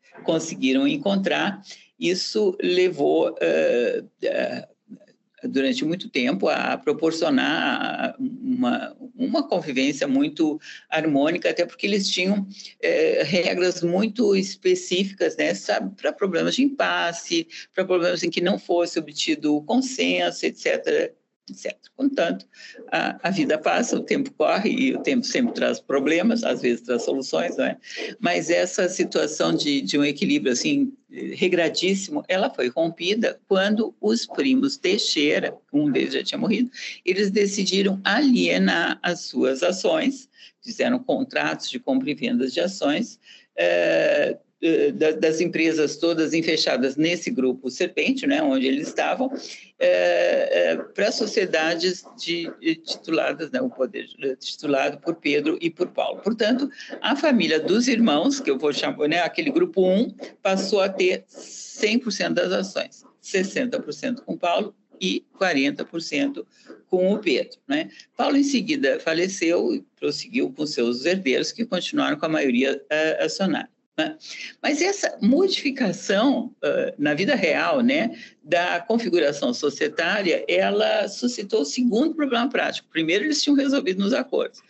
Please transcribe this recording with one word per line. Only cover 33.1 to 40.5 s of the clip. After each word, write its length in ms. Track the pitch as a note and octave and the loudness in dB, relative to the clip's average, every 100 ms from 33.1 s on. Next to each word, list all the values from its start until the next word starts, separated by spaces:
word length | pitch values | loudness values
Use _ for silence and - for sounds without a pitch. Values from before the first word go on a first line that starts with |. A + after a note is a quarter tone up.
| A3+ F3 - - | 0 -2 -4 -2
quando 460 | F#3+ G3+ G#3+ A3 - | 0 2 0 -2 -2
os 280 | G#3+ A#3 - | 0 0 -2
primos 500 | - C3+ C3 C#3 - | -2 2 4 2 0
Teixeira, 800 | F3 G3+ - D#3+ D3 F#3 - - _ | 0 0 0 2 2 2 -2 -8 _
um 180 | - D3 | 0 2
deles 220 | C3 C3+ | 2 0
já 100 | C3+ | -2
tinha 160 | - - | -4 -2
morrido, 320 | - A3+ B3 - - - | 0 2 0 -2 -14 -6
eles 280 | - G3+ G3+ | -2 0 2
decidiram 680 | G#3 G3+ A2+ - G2 G2 F#2+ | 2 0 0 0 2 2 0
alienar 960 | G3 A3 C#4 A#3+ E3+ F#3 F#3+ E3+ F3+ - | 0 2 4 4 4 4 2 2 0 -2
as 180 | F3+ E3+ | -4 -4
suas 420 | - B2+ B2+ C3 | -4 0 0 2
ações, 640 | - F#3+ F3+ D#3+ C#3 - - _ - | 0 0 0 2 0 -2 -16 _ -20